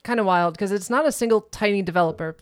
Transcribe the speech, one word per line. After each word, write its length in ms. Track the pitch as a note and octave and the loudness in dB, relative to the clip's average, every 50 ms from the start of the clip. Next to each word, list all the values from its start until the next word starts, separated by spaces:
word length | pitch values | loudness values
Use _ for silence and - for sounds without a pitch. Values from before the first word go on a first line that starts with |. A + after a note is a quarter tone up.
| - | -8
kinda 180 | - A#3+ A3+ | -4 -2 0
wild 340 | G3+ F#3+ F3+ F3 F3 E3+ E3 | 2 2 4 4 2 0 0
'cause 140 | - G#3 F#3 | -2 -4 -2
it's 160 | G3+ G3+ F#3 - | -2 -4 -4 -2
not 140 | A#3+ C#4 D#4+ | -2 0 0
a 60 | D4 | 0
single 280 | - - A#3+ A3+ A3 G#3+ | 0 0 0 2 2 2
tiny 420 | A3 - - - A3 G#3 G3+ G3+ | 0 -4 -8 -2 0 0 0 0
developer 540 | F#3 E3+ E3 F#3 E3+ D#3+ D#3+ - E3 D#3+ D#3+ _ | -2 0 2 2 2 2 0 -4 -8 -10 -10 _